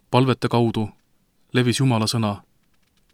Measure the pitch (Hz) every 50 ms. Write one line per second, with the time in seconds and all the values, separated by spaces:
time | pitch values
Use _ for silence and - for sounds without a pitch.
0 | _ - - 123 135 131 117 - - 120 - 120 120 113 98 110 110 101 - _
1 | _ _ _ _ _ _ _ _ _ _ - 127 123 123 110 - 135 135 120 110
2 | 107 107 - 117 110 104 101 98 - _ _ _ _ _ _ _ _ _ _ _
3 | _ _